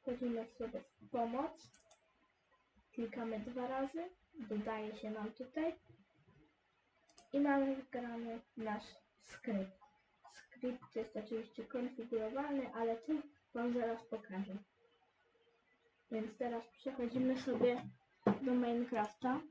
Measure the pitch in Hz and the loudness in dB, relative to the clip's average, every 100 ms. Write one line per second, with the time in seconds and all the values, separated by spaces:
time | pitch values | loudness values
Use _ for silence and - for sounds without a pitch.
0 | - 247 247 226 220 - 226 - - _ | -2 0 0 0 -4 -6 -6 -6 -10 _
1 | 202 247 233 247 320 - - - _ - | -4 0 2 2 -2 -4 -20 -20 _ -20
2 | _ _ _ _ _ _ _ _ _ - | _ _ _ _ _ _ _ _ _ -4
3 | 226 247 226 220 247 247 247 269 277 320 | -4 -2 -4 -4 -4 -4 -2 0 -2 -2
4 | 359 - _ 320 214 214 214 214 214 220 | -8 -10 _ -14 -4 -2 0 -2 -4 -6
5 | 214 214 214 - 254 311 320 330 - - | -6 -4 -6 -6 -6 0 0 -2 -16 -20
6 | _ _ _ - - _ _ _ _ _ | _ _ _ -20 -20 _ _ _ _ _
7 | _ - - 285 285 277 269 269 - 247 | _ -20 -2 4 6 6 4 0 -4 -6
8 | 240 233 233 233 - - 220 214 - - | -4 -4 -4 -6 -10 -6 -4 -4 -6 -20
9 | _ _ - - - 202 190 - - _ | _ _ -20 -10 -2 0 -2 -8 -20 _
10 | _ _ - - - 247 247 247 - 220 | _ _ -20 -20 -20 -4 -4 -4 -6 -6
11 | 226 208 208 226 233 - - 254 254 - | -4 -6 -4 -4 -4 -10 -6 -2 -2 -4
12 | 226 226 220 269 294 277 247 226 226 226 | -2 0 0 0 0 0 -2 0 0 0
13 | - 311 - _ _ 233 240 240 226 226 | 0 -2 -2 _ _ -2 0 2 2 -2
14 | - 220 - 185 190 196 - _ _ _ | -4 -8 -4 -4 -4 -6 -12 _ _ _
15 | _ _ _ _ _ _ _ _ _ _ | _ _ _ _ _ _ _ _ _ _
16 | _ 220 214 - 240 233 - _ 269 254 | _ -2 -2 -2 -2 -2 -6 _ -8 -2
17 | 233 247 254 262 269 220 247 247 - - | 0 4 4 2 0 4 4 4 -4 -14
18 | _ _ - 202 269 247 240 240 240 226 | _ _ 4 4 4 4 6 4 2 2
19 | 214 - 254 277 - | 0 0 2 2 0